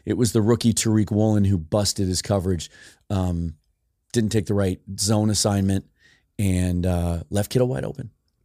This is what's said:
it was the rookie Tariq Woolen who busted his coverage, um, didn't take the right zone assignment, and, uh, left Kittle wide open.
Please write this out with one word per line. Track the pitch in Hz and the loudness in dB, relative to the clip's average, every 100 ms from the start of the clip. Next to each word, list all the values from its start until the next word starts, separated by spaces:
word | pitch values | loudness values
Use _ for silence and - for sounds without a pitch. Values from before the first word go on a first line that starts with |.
| - | -4
it | 95 | 0
was | 120 | 2
the | 117 | 2
rookie | 107 117 117 | 2 4 2
Tariq | 110 113 110 101 | 2 2 2 2
Woolen | 104 110 107 | 2 2 4
who | 98 98 | 2 0
busted | 78 107 101 - 95 | 0 0 0 -2 -2
his | 90 | -2
coverage, | - 101 90 90 - - - - - | 0 0 0 -4 -6 -16 -20 -20 -6
um, | 98 90 85 82 80 _ _ _ _ _ | -2 -2 -2 -4 -8 _ _ _ _ _
didn't | 120 107 | -2 0
take | 110 - | 0 0
the | |
right | 101 98 92 - 98 | 0 0 -2 -8 -6
zone | 98 110 107 | 0 0 2
assignment, | 104 110 101 98 98 - _ _ _ _ - | 0 0 2 0 0 -4 _ _ _ _ -4
and, | 98 90 90 90 90 | 0 0 0 0 0
uh, | 90 87 85 - | 0 -2 -4 -4
left | 101 101 | -4 -2
Kittle | 131 123 | 0 0
wide | 131 | -2
open. | - - 110 _ _ _ | -6 -10 -14 _ _ _